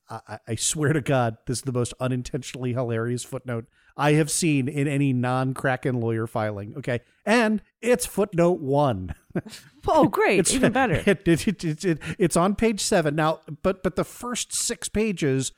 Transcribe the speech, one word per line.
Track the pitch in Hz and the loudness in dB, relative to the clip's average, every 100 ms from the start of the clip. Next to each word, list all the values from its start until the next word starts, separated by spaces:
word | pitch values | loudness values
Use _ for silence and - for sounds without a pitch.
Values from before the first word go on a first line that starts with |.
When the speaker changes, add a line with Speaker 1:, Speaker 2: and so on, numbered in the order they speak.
| _ | _
Speaker 1:
I, | 113 - | -16 -14
I, | 107 - | -16 -8
I | 113 | -4
swear | - 160 165 | -2 0 2
to | 160 | 2
God, | 120 131 117 110 - | 2 2 0 -2 -6
this | 120 | -6
is | |
the | 135 | -4
most | 123 120 - | -2 -2 -4
unintentionally | 127 127 123 139 - 131 127 | -4 -4 -4 -8 -2 0 2
hilarious | 120 120 113 117 123 | 0 0 0 0 -4
footnote | - 131 123 117 120 _ _ - | -6 -10 -6 -6 -8 _ _ 0
I | 147 | 4
have | 151 151 | 4 4
seen | - 170 139 127 | 2 2 2 0
in | 147 143 | -2 0
any | 139 143 | 2 2
non-Kraken | 123 123 127 131 131 139 127 135 123 | 2 0 0 -2 -2 -2 0 -2 -2
lawyer | 113 113 117 | -2 -2 -2
filing, | 117 107 101 104 147 | -2 -4 -4 -10 -10
okay? | 131 120 - _ - | -4 -6 -6 _ 0
And | 240 220 220 - _ | 2 2 -2 -6 _
it's | 233 240 - | 0 0 0
footnote | - 208 165 170 180 | -2 0 2 2 2
one. | 135 139 143 98 90 - _ 180 | 0 2 2 0 -6 -12 _ -10
<laughs> | - - - _ - | -10 -18 -20 _ 2
Speaker 2:
Oh, | 320 240 | 4 4
great. | 349 415 196 | 4 2 4
Speaker 1:
It's, | 165 | 2
Speaker 2:
Even | 269 214 | 2 2
better. | 233 254 147 | 2 2 2
Speaker 1:
<laughs> | 208 | 2
it, | 196 170 | 2 2
it, | 165 - | 2 0
it, | 180 | -2
it, | 165 151 190 | -6 -2 -2
it, | 160 160 - | -2 -6 0
it's | 175 170 | 0 2
on | 185 202 | 0 2
page | 226 208 | 0 0
seven. | - 196 156 151 | 0 2 2 0
Now, | 156 160 - 147 | 0 -2 -8 -4
but, | 185 190 | -2 -2
but | 185 - | -4 -4
the | |
first | 170 - 240 240 - | -6 -8 -8 -6 -6
six | - - 226 - | -6 -6 -6 -6
pages | 208 226 180 147 135 127 | -2 -2 0 0 0 -2